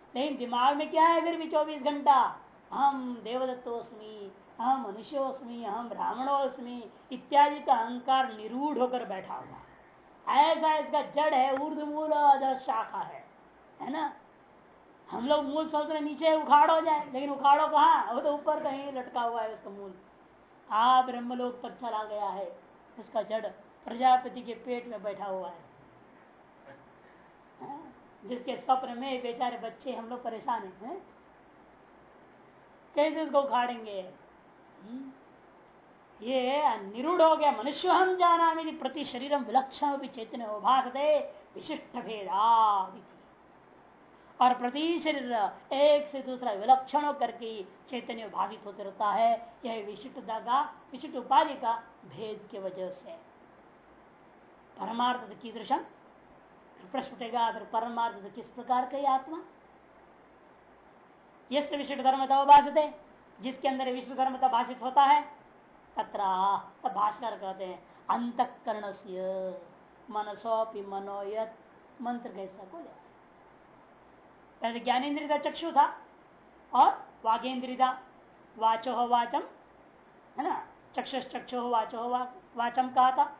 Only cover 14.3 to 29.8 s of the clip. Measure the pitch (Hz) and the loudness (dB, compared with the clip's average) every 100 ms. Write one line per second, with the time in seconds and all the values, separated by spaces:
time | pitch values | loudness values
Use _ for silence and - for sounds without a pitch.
14.3 | _ _ - - - _ - - 202 247 | _ _ -20 -20 -20 _ -20 -12 -4 0
15.3 | 302 277 302 311 302 302 311 294 285 320 | 2 0 -4 -2 -2 -2 -4 -6 0 2
16.3 | 311 294 294 320 320 330 302 294 254 285 | 2 6 6 6 4 2 0 -2 -6 -6
17.3 | 277 277 285 302 302 320 302 220 240 320 | 0 4 4 4 6 6 6 2 -2 -2
18.3 | 294 311 302 269 269 285 262 254 254 233 | -2 0 -2 -2 -6 -8 -8 -6 -4 -2
19.3 | 233 220 220 - 202 196 185 - _ _ | -2 -6 -8 -14 -14 -14 -16 -20 _ _
20.3 | _ _ _ - 214 247 254 254 240 240 | _ _ _ -2 2 6 6 4 -2 -6
21.3 | 247 247 247 233 - 240 214 220 208 202 | -4 -6 -6 -12 -10 -6 -6 -4 -4 -4
22.3 | 190 180 - - - - - 214 226 202 | -4 -8 -12 -20 -20 -20 -20 -8 -6 -2
23.3 | 220 202 - - - - 233 262 254 247 | -4 -6 -12 -20 -16 -10 2 6 6 2
24.3 | 247 240 226 254 240 247 214 202 196 196 | -10 -12 -10 -8 -8 -8 -10 -8 -8 -6
25.3 | 190 175 170 - - - - - - - | -6 -8 -12 -20 -20 -20 -20 -20 -20 -20
26.3 | - _ - 139 135 - - - - - | -20 _ -20 -20 -20 -20 -20 -20 -20 -20
27.3 | _ _ - - 294 285 - - - 202 | _ _ -18 -14 -14 -16 -20 -20 -18 -10
28.3 | 240 - 240 - 262 240 233 269 254 240 | -10 -8 -4 0 0 -2 -8 -8 -6 -6
29.3 | - 247 226 220 - | -4 -6 -6 -12 -12